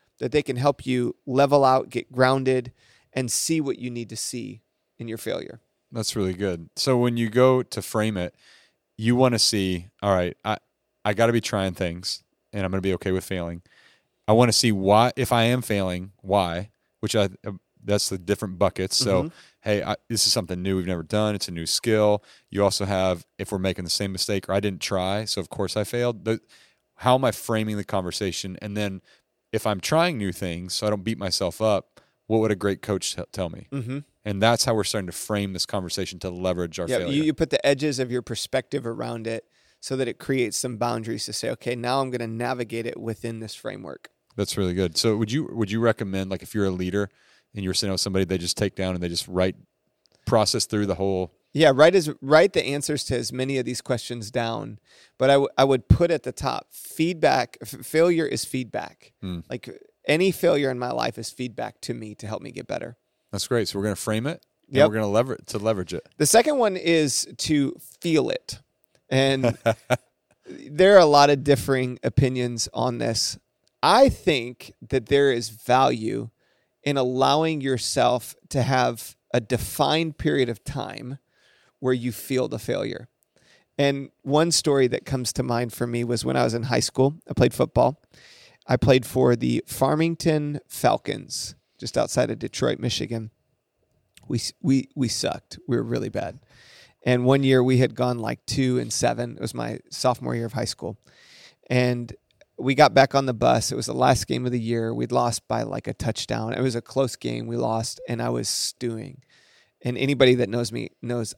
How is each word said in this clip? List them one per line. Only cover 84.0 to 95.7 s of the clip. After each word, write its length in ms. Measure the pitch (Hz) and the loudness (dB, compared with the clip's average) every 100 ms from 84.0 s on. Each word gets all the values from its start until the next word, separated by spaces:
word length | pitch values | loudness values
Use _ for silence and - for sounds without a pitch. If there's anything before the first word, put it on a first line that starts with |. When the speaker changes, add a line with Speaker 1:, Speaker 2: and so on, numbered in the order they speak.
| 135 _ | -6 _
Speaker 1:
one 280 | 123 147 170 | 0 2 4
story 360 | 165 - 139 127 | 2 2 4 4
that 160 | 120 - | 0 -4
comes 260 | 131 123 | -4 -4
to 80 | - | -4
mind 300 | 127 117 120 | -2 -2 -2
for 140 | - 120 | -4 -4
me 180 | 120 | -2
was 200 | 117 117 | -2 -2
when 120 | 127 131 | -2 0
I 80 | |
was 100 | 127 | 0
in 100 | 113 | -2
high 160 | 117 123 | -2 0
school. 360 | 123 - 131 156 - | 0 2 2 0 -6
I 40 | |
played 220 | - 127 | 2 2
football. 480 | - 123 - 127 143 _ - - - - _ - | 2 0 2 2 0 _ -20 -20 -20 -20 _ -2
I 100 | 127 | 2
played 300 | - 131 120 | 6 4 4
for 280 | 127 131 | 2 4
the 300 | 120 123 120 - | 4 2 -2 -4
Farmington 960 | - 135 151 165 165 180 156 147 147 - | 0 0 2 0 0 0 0 -2 -8 -10
Falcons, 840 | - 127 113 - - - - - - _ _ | -2 0 0 -2 -10 -8 -10 -12 -14 _ _
just 180 | 117 123 | -6 -2
outside 320 | 113 - 120 | 0 0 -2
of 80 | 113 | -2
Detroit, 400 | 110 - 123 117 | -8 -4 -2 -2
Michigan. 520 | 123 - 107 113 110 _ _ _ _ _ _ _ _ _ - | -4 -4 -6 -8 -10 _ _ _ _ _ _ _ _ _ -6
We 100 | 120 | -4
s-, 140 | - - | -6 -4
we, 280 | 160 135 - | 0 2 0
we 140 | - 123 | -4 -4
sucked. 500 | - - 82 - - | -2 -4 -6 -12 -14
We 100 | - | -4